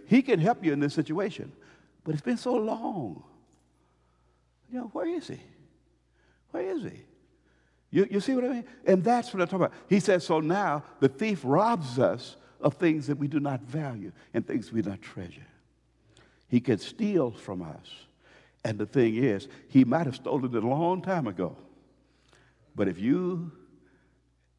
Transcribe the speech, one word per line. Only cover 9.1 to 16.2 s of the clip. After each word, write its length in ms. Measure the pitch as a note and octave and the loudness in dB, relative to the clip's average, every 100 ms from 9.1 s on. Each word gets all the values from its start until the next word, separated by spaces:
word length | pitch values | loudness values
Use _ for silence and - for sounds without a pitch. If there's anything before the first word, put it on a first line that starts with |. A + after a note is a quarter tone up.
| A#3+ A#3 | 2 0
what 60 | G3 | -2
I'm 80 | F3 | 0
talking 180 | F#3+ D#3 | 0 0
about. 100 | - - | -2 2
He 100 | G3+ | 2
says, 260 | G#3 F3+ | 4 2
"So 140 | - D#3+ | 4 0
now 460 | D3+ G3 F#3 D3 - - | 2 0 0 -2 -4 2
the 80 | C3+ | 2
thief 320 | C3+ A3 F3+ | 2 -2 -2
robs 560 | B2+ D3+ A3 A3+ C3+ B2 | 2 4 4 0 -2 2
us 380 | G2 A2+ - - - - | 2 2 -8 -20 -20 -2
of 140 | - | -2
things 340 | - E3+ D#3 C3+ | 2 2 2 -2
that 100 | C#3+ | -4
we 80 | C#3+ | -2
do 140 | D3+ | -2
not 220 | D3 B2+ | -2 -4
value 500 | A#2+ D3+ C#3+ A#2 F#2 - - | -6 -8 -6 -8 -12 -16 -6
and 120 | A2+ - | -4 -2
things 240 | - G#2 | -4 -4
we 120 | A2 | -4
do 80 | G2+ | -4
not 120 | F#2+ | -6
treasure." 460 | - - F2 - - _ _ _ _ _ _ - | -12 -12 -12 -14 -20 _ _ _ _ _ _ -20